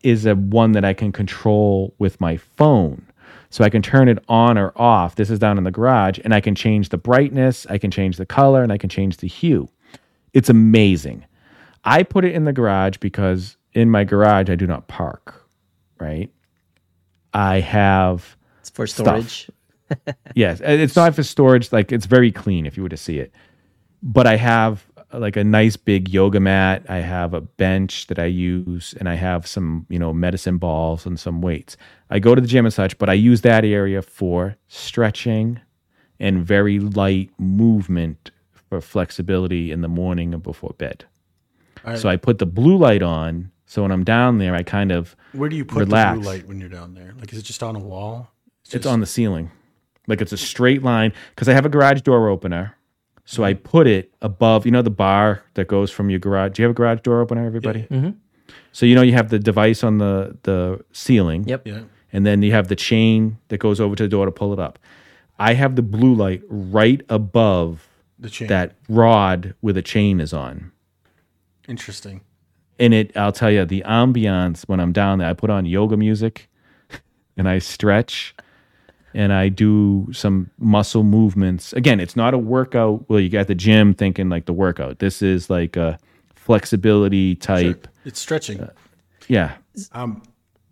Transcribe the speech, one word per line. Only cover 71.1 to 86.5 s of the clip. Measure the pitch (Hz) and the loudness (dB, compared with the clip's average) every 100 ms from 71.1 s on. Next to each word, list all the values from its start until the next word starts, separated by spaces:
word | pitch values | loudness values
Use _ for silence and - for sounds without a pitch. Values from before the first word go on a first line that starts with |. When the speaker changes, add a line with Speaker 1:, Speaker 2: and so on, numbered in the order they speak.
| _ _ _ _ _ - | _ _ _ _ _ -16
Speaker 3:
Interesting. | 117 - 101 101 95 _ _ _ _ _ - | -16 -14 -18 -18 -20 _ _ _ _ _ 0
Speaker 1:
And | 120 | 4
it, | 110 101 104 | 4 2 -2
I'll | 101 | -2
tell | - 110 | 0 0
you, | 104 87 | 0 0
the | 95 95 | -4 -2
ambiance | 113 127 120 107 92 90 82 - | 0 2 0 0 0 -2 -6 -6
when | 92 | -2
I'm | 87 | -2
down | 90 98 95 | 0 0 0
there, | 85 | -2
I | |
put | 87 107 | -4 -2
on | 101 87 | -2 -2
yoga | 95 107 107 | -2 0 0
music | 107 107 113 - _ _ _ _ _ | 0 -2 -4 -8 _ _ _ _ _
<laughs> | - _ _ _ - | -20 _ _ _ -4
and | 92 | -2
I | 92 | -2
stretch | - - 104 104 - - - - - _ _ _ _ _ _ | -4 -4 0 2 0 -8 -14 -18 -20 _ _ _ _ _ _
and | 107 101 | -4 0
I | 95 98 | 0 0
do | 98 107 104 101 98 - | 2 2 4 2 0 -4
some | 123 104 95 90 - | -6 -2 -2 -4 -4
muscle | 110 104 104 113 | 2 2 2 0
movements. | 107 107 110 95 95 90 - | 2 4 2 2 -2 -2 -6
Again, | 127 135 107 | -2 2 2
it's | 87 123 | 0 -2
not | 117 | 0
a | 127 | 0
workout | 110 127 131 120 113 107 - | -2 -2 -2 0 0 -2 0
where | 107 | 0
you | 92 | 0
get | 101 | 0
at | 98 | -2
the | 90 | 0
gym | 104 110 104 | 4 6 6
thinking, | 92 98 90 92 | 4 0 -2 -4
like, | 85 85 | -4 -6
the | |
workout. | 85 95 82 65 67 | -2 -2 -2 -8 -4
This | 98 - | -4 -2
is, | 98 92 - | -2 -2 -2
like, | 90 85 90 | -4 -2 -2
a | 82 78 _ _ _ _ | -4 -4 _ _ _ _
flexibility | - | 0